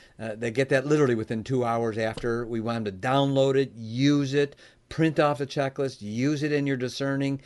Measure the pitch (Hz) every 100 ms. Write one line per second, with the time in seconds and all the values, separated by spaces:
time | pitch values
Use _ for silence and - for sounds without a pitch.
0 | - - 110 110 117 113 135 135 139 151
1 | 139 113 110 113 110 131 117 117 117 107
2 | 110 107 120 117 117 117 110 117 107 95
3 | 127 139 139 135 135 135 131 113 110 120
4 | 143 147 139 143 143 - - _ - -
5 | 160 156 147 143 135 147 135 139 135 -
6 | 104 110 139 147 151 147 143 131 123 -
7 | 139 139 139 139